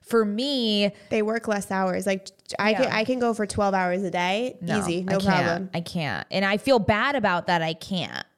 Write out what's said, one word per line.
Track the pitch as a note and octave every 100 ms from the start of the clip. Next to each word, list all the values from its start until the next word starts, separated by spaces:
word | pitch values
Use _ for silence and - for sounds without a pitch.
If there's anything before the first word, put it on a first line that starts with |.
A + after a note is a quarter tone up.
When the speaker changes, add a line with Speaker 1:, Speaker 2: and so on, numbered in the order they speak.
Speaker 1:
for | - A#3 G#3+
me, | G#3 C#4 C#4 A3+ G#3 G3+ G3 -
Speaker 2:
They | A3
work | G#3+ A3+ A3+
less | G3+ F#3+
hours. | F#3+ F#3+ F3+ F#3
Like, | G3 - - - -
I | G#3
Speaker 1:
Yeah. | G#3
Speaker 2:
can, | B3+
I | G#3+ A3+
can | B3+
go | A#3
for | A3 G#3
twelve | - G3+
hours | F#3+ F3+ F3+
a | G3
day. | F3 F3 G3+ B3+ -
Speaker 1:
No, | E3+ E3
Speaker 2:
Easy. | F3 E3+
Speaker 1:
I | F#3
Speaker 2:
No | G3
Speaker 1:
can't. |
Speaker 2:
problem. | G3 F#3 E3+ E3+ F#3+
Speaker 1:
I | F3
can't. | E3+ F3 C#3+ E2+ -
And | F#3+ G3
I | G#3
feel | - B3
bad | G3 G#3+ C4 C#4
about | G#3 F3 E3
that. | F3
I | D#3+
can't. | E3 - F#3 B2 C2 -